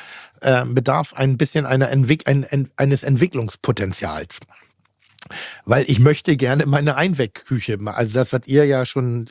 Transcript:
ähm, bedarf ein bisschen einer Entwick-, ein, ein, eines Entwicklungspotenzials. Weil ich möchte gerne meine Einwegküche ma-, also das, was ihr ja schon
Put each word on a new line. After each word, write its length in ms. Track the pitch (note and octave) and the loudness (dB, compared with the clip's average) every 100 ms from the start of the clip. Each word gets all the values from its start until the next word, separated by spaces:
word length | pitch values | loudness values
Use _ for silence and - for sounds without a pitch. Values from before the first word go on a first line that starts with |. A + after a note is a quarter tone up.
| - - - _ | -20 -20 -20 _
ähm, 320 | C3+ B2+ B2+ | 2 2 2
bedarf 400 | B2 A#2 D3+ D3+ | -2 0 -2 -2
ein 240 | - C3+ B2+ | -2 0 0
bisschen 300 | D3 D#3 C3 | 0 -2 0
einer 220 | C3 C3+ | 0 2
Entwick-, 360 | C#3 B2 D#3 - | 2 2 2 2
ein, 200 | C#3 C3 | 0 0
ein, 220 | C#3 C3+ - | -4 -4 -2
eines 260 | C#3 C#3 | 0 0
Entwicklungspotenzials. 1400 | C#3+ B2 F3+ C3 A2 - - A2 F#2+ - E2+ D#2 - - - _ _ _ _ _ _ - - - - - - | 2 2 2 0 -8 -6 -4 -2 -4 -6 -8 -8 -10 -16 -20 _ _ _ _ _ _ -20 -18 -16 -16 -12 0
Weil 200 | C3 C#3 | 0 2
ich 120 | A2 | 4
möchte 360 | C#3 D3 - C3+ | 4 4 0 0
gerne 300 | B2 C#3+ C#3+ | 2 2 2
meine 300 | C#3+ D3 C3+ | 2 0 0
Einwegküche 800 | F3+ C#3+ A2 - - B2 - G#2 | 0 0 -4 -6 -6 -6 -4 -6
ma-, 140 | G#2 | -6
also 200 | G#2+ A2+ | -4 -2
das, 200 | A#2+ B2+ | 0 0
was 80 | B2+ - | -2 0
ihr 200 | C#3 D3 | 2 4
ja 200 | C3+ B2 | 2 -2
schon 440 | C#3 B2 A#2+ A#2 | -4 -2 -4 -8